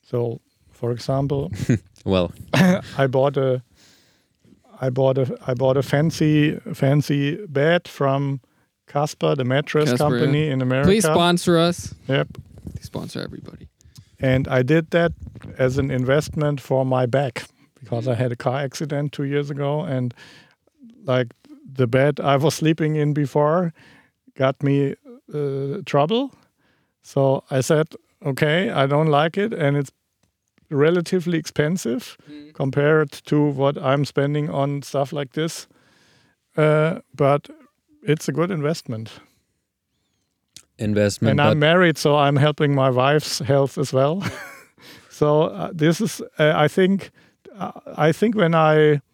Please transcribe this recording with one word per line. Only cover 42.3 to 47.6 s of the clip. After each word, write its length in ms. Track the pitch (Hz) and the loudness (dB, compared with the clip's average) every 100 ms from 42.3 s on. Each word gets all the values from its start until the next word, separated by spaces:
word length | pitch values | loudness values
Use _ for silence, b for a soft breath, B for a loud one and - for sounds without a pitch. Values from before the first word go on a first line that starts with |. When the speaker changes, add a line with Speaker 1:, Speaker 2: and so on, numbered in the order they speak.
| 143 | 4
Speaker 1:
helping 380 | 151 147 151 | 2 2 0
my 160 | 143 135 | 2 2
wife's 500 | 123 135 151 - - | 2 2 2 0 -8
health 380 | 131 139 139 - | 0 2 2 -2
as 140 | 139 | -2
well. 300 | 131 139 180 185 | 0 0 0 -6
<laughs> 40 | B B B B B B B B | B B B B B B B B
So, 320 | - 147 151 | -2 2 2
uh, 280 | 170 196 - | 2 -2 -10
this 280 | 180 151 165 | 0 0 2
is, 200 | 214 - - - | -4 -6 -16 0
uh, 140 | 151 165 | 2 4
I 100 | 151 | 2
think, 420 | - 185 196 - b b b - | 4 2 2 -4 b b b -20
uh, 140 | 233 | -14